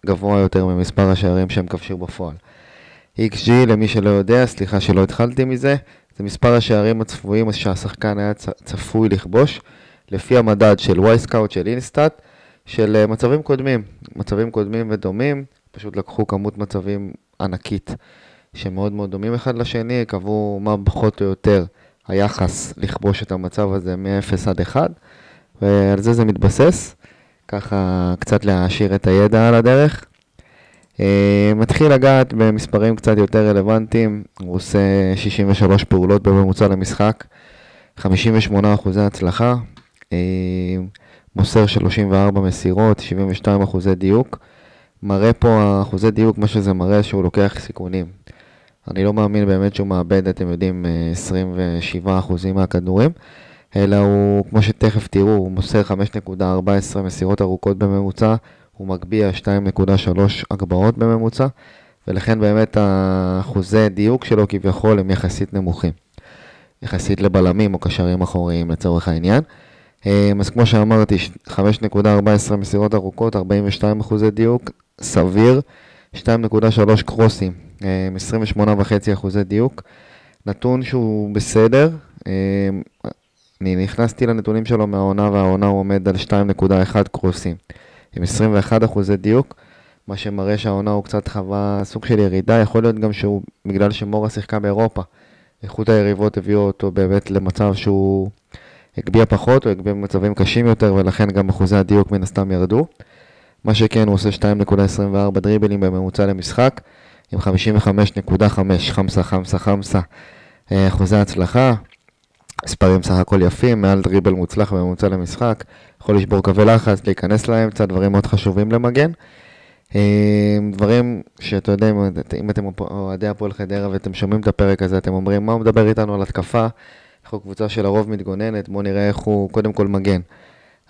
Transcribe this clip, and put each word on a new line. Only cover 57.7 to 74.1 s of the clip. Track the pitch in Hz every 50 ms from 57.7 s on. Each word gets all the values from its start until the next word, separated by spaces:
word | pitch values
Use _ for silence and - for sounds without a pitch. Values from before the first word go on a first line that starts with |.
| 98
בממוצע, | 95 104 98 98 98 98 95 95 - 110 110 110 113 - - - _ _ _
הוא | _ - 95
מגביה | 95 95 87 90 87 110 107 104 95 95
שתיים | - - 104 101 101 101
נקודה | 95 - - 95 95 98
שלוש | 92 - 92 87 95 98 101 - - - -
הגבהות | 101 98 98 85 90 90 101 113 120
בממוצע, | 117 113 117 113 113 113 113 - - 131 135 - _ - - - _ _ _ _ _ _
ולכן | - 92 95 92 113 113 110
באמת | 107 104 104 110 110 - - 107
האחוזי | 104 98 95 95 95 95 92 92 92 92 92 92 95 - - 98 90 95 107 110 107 104
דיוק | 92 98 104 110 127 127 -
שלו | - 113 107 101
כביכול | - 104 95 95 98 92 - - 107 107 98
הם | 92 95
יחסית | 92 - - 90 - - 98 - -
נמוכים, | 98 92 87 85 - - 82 82 - _ _ _ - - - - - - - - _ _ _ _ _
יחסית | - - 101 90 - - 98 90
לבלמים | 98 98 92 95 92 90 90 104 107 98 92
או | 85
קשרים | - 87 - - 90 90 90 92
אחוריים | 90 - - 90 87 87 85 85 85 82
לצורך | 82 - - 90 85 85 -
העניין. | 92 82 82 85 95 110 143 156 - - - - _ _ _ _ _ _ _ -
אה, | 101 101 101 101 101 101 101
אז | 98 -
כמו | - 120 117
שאמרתי, | 107 117 107 107 110 110 110 107 - 104
ש-, | 87 87 92 - - _
חמש | - - - 98 104 107 -
נקודה | 110 101 - 101 104 107 104
ארבע | 101 101 104 104
עשרה | 101 - - 104
מסירות | 101 98 - 104 101 104 104 110
ארוכות, | 101 92 95 - - 113 113 110
ארבעים | 101 90 95 101 101 101
ושתיים | 98 95 - 104 104 107 107
אחוזי | 104 -